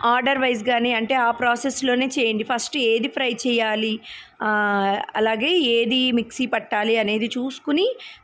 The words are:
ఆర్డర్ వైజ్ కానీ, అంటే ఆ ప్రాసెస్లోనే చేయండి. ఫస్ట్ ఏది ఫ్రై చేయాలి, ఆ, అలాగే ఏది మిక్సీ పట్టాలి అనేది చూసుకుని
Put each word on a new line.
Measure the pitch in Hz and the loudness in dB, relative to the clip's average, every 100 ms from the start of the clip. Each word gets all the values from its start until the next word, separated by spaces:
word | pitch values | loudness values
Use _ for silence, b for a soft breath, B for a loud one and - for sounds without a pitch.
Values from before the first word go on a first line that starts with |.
ఆర్డర్ | 233 247 247 269 | 2 2 2 2
వైజ్ | 254 247 | 2 0
కానీ, | 240 240 240 | 0 0 2
అంటే | 226 226 | 0 0
ఆ | 269 233 | 0 0
ప్రాసెస్లోనే | 233 247 233 269 254 269 247 262 | 2 0 0 -2 -2 0 0 0
చేయండి. | 277 226 214 | 0 0 0
ఫస్ట్ | 220 240 - 294 | -2 -4 -2 0
ఏది | 233 226 269 | 2 2 0
ఫ్రై | - 254 | -2 -2
చేయాలి, | 240 254 233 220 214 220 220 B B B B | -2 0 0 0 0 -2 -4 B B B B
ఆ, | 214 208 208 202 196 202 - - | -2 0 2 2 2 0 -2 0
అలాగే | 220 220 285 | 0 2 2
ఏది | 359 254 233 226 254 254 | 2 2 2 2 2 2
మిక్సీ | 240 220 - 247 | 0 -2 -4 -2
పట్టాలి | 220 - 214 220 226 | -2 -2 -2 2 2
అనేది | 208 214 226 | 2 0 -2
చూసుకుని | 247 262 254 - 294 466 - B B | -4 -6 -6 -2 0 0 -2 B B